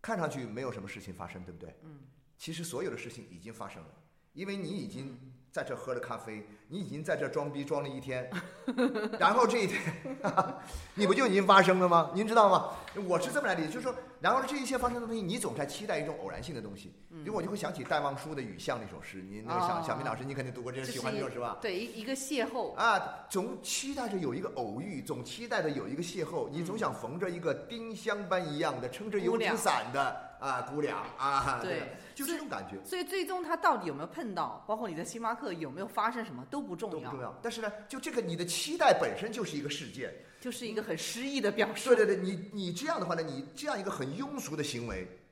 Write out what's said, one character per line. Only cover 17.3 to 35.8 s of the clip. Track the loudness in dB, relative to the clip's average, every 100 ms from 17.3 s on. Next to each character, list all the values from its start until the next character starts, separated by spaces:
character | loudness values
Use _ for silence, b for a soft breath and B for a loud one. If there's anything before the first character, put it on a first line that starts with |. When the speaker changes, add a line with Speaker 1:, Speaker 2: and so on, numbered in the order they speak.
Speaker 1:
我 | -4
就 | -2
会 | -2
想 | -4
起 | -4
戴 | 0 0
望 | 0 -4
舒 | -6 -6
的 | -8
《雨 | -6
巷》 | -4 -4
那 | -4
首 | -12
诗， | -12 -12
你 | -10 -10
那 | -4
个 | 0
小， | 0 0
Speaker 2:
哦。 | 0
Speaker 1:
小 | -2
明 | -2
老 | -4
师， |
你 | -4 -4
肯 | -6
定 |
读 | -6
过 | -6
这 | -6
个， | -4
Speaker 2:
就 |
是 | -4
Speaker 1:
喜 |
欢 | -2
这 | -2
个 | -4
是 | -4
吧？ | -4 -2
Speaker 2:
对， | -2 -2
一， | -4 -8
一 | -4
个 | -4
邂 | -2 0 0
逅。 | -2 -4 2
Speaker 1:
啊， | 4 4 2 -8 -4
总 | -2 -2 -6
期 | -4 -4 -2 -4
待 | -2
着 | 0
有 | 0
一 | -2
个 | -4 -4
偶 | -4 -4
遇， | -6 -6
总 | -4 -6 -6
期 | -10 -2
待 | 0
着 | 0
有 | -2 -4
一 | -4
个 |
邂 | -4 -4
逅， | -4 -2 -4
你 | -4
总 | -4 0
想 | -2
逢 | -2 -6 -4
着 | -4
一 | -2
个 | -2 -2 -4
丁 | -8 -8 -6
香 | -2 -2 0
般 | 0 0
一 | 0
样 | 0 0
的， | -4
Speaker 2:
嗯。 |
Speaker 1:
撑 | -6 -2
着 | 0
油 | 2 2
纸 | 2 2
伞 | 4 2 2
的， | 2
Speaker 2:
姑 |
娘。 | 2 0 -10 -8
Speaker 1:
啊， | -2 -2
姑 | -2 -2
娘， | 0 -2 -6 -2
啊， | 2 4 2 0
Speaker 2:
对。 | 0 -2
Speaker 1:
对， | -4 B B
就 | -8 -4
这 | -4
种 | -4
感 | -6 -6
觉。 | -10 -6
Speaker 2:
所 |
以， |
所 | -4
以 |
最 | -2 -2 -2
终 | -2
他 | -2 2
到 | 4 4
底 | 0
有 |
没 | -4
有 | -6
碰 | -6 -6 -2
到， | -4 -4 -4
包 | -4
括 | -2
你 | -4
在 |
星 | -6 -4
巴 | -4
克 | -2 -4
有 | -4 -6
没 | -6